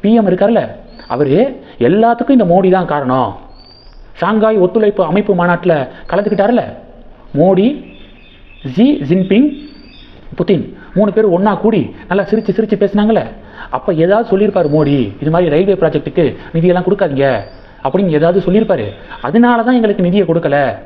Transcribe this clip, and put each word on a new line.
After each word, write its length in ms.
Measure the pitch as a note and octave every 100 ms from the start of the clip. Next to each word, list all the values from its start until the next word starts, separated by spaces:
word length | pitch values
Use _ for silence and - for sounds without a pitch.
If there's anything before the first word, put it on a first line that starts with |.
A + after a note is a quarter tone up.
பி 140 | G3+
எம் 140 | A3+ G3+
இருக்கார்ல, 400 | F3+ G3+ A3+ B2 - - - -
அவரு 520 | B2 C#3+ D3+ C4+ B3+ - -
எல்லாத்துக்கும் 520 | A#2+ F#3+ A3+ A#3+ B3
இந்த 140 | C4+
மோடி 260 | F#3+ F3 F#3+
தான் 160 | F#3 F3
காரணம். 520 | D3 C3 C3 A2+ F2+ - - - - - - - -
ஷாங்காய் 380 | F3 G#3+ A3 A3
ஒத்துழைப்பு 460 | F3+ G3+ G#3 G3+
அமைப்பு 300 | E3 F3+ G#3
மாநாட்டுல 540 | F#3 F3 E3+ F3+ D#3 B2+ - -
கலந்துக்கிட்டார்ல 520 | F3 G#3 F#3+ G3+ A#3+ - - - - - - - C#3
மோடி, 540 | F3 F#3 G#3+ D4 - - - - - - - - C3+
ஜி 300 | B2+ B3+ - C#3
ஜின்பிங், 640 | F3+ F#3 G3+ D4 - - - - - - - - -
புதின் 380 | F3 F3+ F#2+ - -
மூணு 180 | - G#3
பேர் 120 | A3
ஒண்ணா 300 | A3 E3+ G#3
கூடி 400 | F#3+ G#3+ G#3+ B2+ - -
நல்லா 140 | F#3
சிரிச்சு 280 | F#3+ A3 A3
சிரிச்சு 240 | F#3+ A3
பேசுனாங்கல்ல, 520 | G3 G3 G#3 G#3 G#3+ A#2 - - - -
அப்ப 240 | C3 -
ஏதாவது 440 | D#3+ E3 G#3 A#3 F#3+
சொல்லியிருப்பாரு 300 | G#3 F#3+ D#3+
மோடி, 380 | D3 C#3+ C#3+ G#2+ F2+
"இது 100 | C#3+
மாதிரி 200 | E3 F3
ரயில்வே 240 | D3 G3
ப்ராஜெக்ட்டுக்கு 640 | F#3+ D#3+ D3+ D3 D3 D3 - -
நிதியெல்லாம் 300 | E3 F3 F3+
கொடுக்காதீங்க" 520 | F3 G3 F3+ C3+ C#3 A#2 G2 - - -
அப்படின்னு 240 | C#3 F#3 G3
ஏதாவது 440 | D3+ E3 F#3+ F3+
சொல்லியிருப்பாரு. 320 | F#3+ A3+ F3 G#2 - - -
"அதனால 400 | B2 G#3+ A#3+ A#3+
தான் 120 | A3+
எங்களுக்கு 280 | B3+ A3 A#3
நிதியை 240 | F3 F#3+ F#3
கொடுக்கல 480 | E3 E3 C#3+ C3+ A2